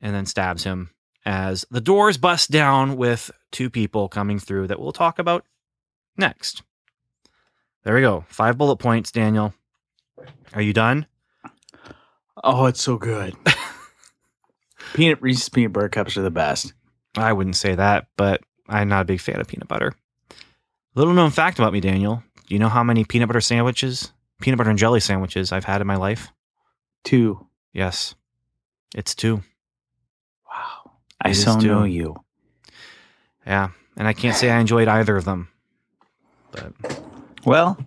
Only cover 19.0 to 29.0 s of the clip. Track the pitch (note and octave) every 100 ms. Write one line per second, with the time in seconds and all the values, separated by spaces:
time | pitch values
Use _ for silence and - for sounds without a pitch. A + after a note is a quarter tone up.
19 | F#2 F#2 - - - - - - - -
20 | _ _ _ - - _ _ _ _ B2
21 | D#3 F3+ D#3+ C#3 E3 F3+ G#2+ G2 F#2+ F#2+
22 | G2+ A#2 - _ - G2+ A2+ A#2+ A#2+ A#2
23 | G#2+ A#2 A#2 A#2+ - A#2+ A#2+ A#2+ C3 B2+
24 | - _ _ _ C3 B2+ A2 G#2 A2+ A#2+
25 | - F#2+ F#2+ F#2+ F#2 F#2+ F#2+ G2 G2 G2
26 | F#2+ A2+ - _ _ _ _ _ _ _
27 | - B2+ A2+ - - _ _ - F#2 -
28 | - - _ _ _ _ _ _ _ -